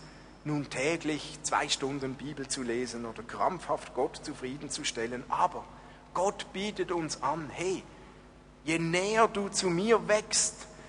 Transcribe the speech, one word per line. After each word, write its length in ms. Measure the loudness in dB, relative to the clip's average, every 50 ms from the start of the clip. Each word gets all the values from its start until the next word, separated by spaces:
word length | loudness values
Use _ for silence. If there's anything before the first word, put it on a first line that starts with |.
| -12 -18 -18 -18 -18 -20 -16 -8 -4
nun 260 | -2 0 0 -2 -2
täglich 720 | -2 0 2 2 2 2 0 -2 -2 -2 -4 -8 -10 -6
zwei 280 | -2 0 2 2 2 2
Stunden 460 | 0 0 0 -2 -2 -2 -2 -4 -4
Bibel 340 | -4 -6 -8 -6 -6 -4 -4
zu 140 | -4 -4 -2
lesen 420 | -2 0 0 -2 -2 -4 -8 -8
oder 180 | -8 -8 -10 -10
krampfhaft 720 | -8 -2 2 2 2 2 0 -2 -2 -2 -2 -2 -4 0
Gott 240 | 0 0 0 0
zufriedenzustellen, 1040 | -6 -10 -10 -8 -6 -6 -6 -6 -6 -8 -6 -6 -4 -4 -2 -2 -2 -2 -2 -4 -6 -4 -2
aber 340 | 0 2 2 2 0 -2 -10 -10 -16 -18 -18 -18 -20 -20 -14 -4 0
Gott 380 | 2 2 2 2 0 -8 -6
bietet 400 | -4 -2 -2 -2 0 0 0 0
uns 320 | 0 0 0 -2 -4 0 0
an, 260 | 0 0 0 -2 -6
hey, 320 | -4 -2 0 0 0 -2 -4 -10 -18 -18 -20 -20 -20 -20 -20 -20 -20 -20 -20 -20 -20 -10 -2
je 120 | 0 2
näher 520 | 2 4 4 4 4 4 4 6 6 6 6
du 180 | 6 0 -2
zu 220 | 0 0 2 2 4
mir 360 | 4 4 6 6 6 6 6 4
wächst, 580 | 4 4 4 2 2 2 2 2 0 -6 -14 -16 -16 -18 -18